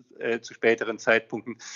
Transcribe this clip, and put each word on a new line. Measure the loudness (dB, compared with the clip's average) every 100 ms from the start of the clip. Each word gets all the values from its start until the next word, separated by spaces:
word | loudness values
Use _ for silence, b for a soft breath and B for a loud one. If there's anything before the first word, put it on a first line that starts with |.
| _ -8
äh, | -4 -4
zu | -6
späteren | 0 2 2 0 -4
Zeitpunkten? | 2 2 2 -10 -10 -14 B